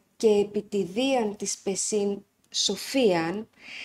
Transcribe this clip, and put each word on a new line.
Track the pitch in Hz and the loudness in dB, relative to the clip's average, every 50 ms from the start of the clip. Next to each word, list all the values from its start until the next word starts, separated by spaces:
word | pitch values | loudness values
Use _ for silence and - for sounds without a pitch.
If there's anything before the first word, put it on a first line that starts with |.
| _ _ _ | _ _ _
και | - - 220 | 2 4 4
επί | 208 202 202 202 202 208 208 | 4 4 2 0 -2 -6 -6
τη | - 208 202 190 | -4 -2 -2 -2
δίαν | 170 185 226 262 269 269 247 220 208 202 | -2 -2 -2 0 2 2 2 0 -2 -4
της | - 202 190 - - | -6 -6 -8 -6 -6
πεσίν | - 202 190 185 - - 220 208 202 202 202 196 - _ _ _ _ _ | -6 -6 -4 -4 -4 -2 0 0 0 0 -2 -4 -8 _ _ _ _ _
σοφίαν, | - - - - 196 - - - - 269 254 202 180 170 165 170 185 214 226 - _ _ - - - - - | -4 -2 -2 -2 -2 -4 -6 -2 2 4 4 4 4 4 0 -2 -4 -6 -8 -12 _ _ -20 -18 -16 -16 -14